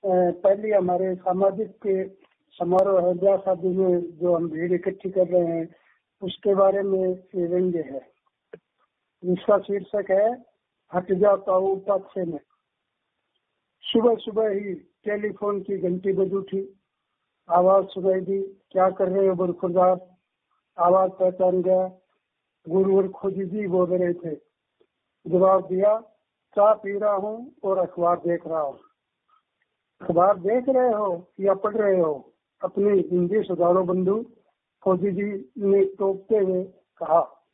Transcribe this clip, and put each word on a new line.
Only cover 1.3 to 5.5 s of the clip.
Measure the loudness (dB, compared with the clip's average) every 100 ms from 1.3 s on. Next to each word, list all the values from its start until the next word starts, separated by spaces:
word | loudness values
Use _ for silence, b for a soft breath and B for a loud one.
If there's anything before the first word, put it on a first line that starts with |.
| 2 0 0 -8
के | -6 -2 -2 -4 -12 _ _ _
समारोह | -6 0 2 4 2
है, | 2
ब्याह | 2 2 2
शादी | 0 -2 -2
में | 0 2 0 -2 -4
जो | 0
हम | 0 -2
भीड़ | -4 -2
इकट्ठी | -2 -4 -6 -6
कर | 0 2
रहे | 2
हैं, | 0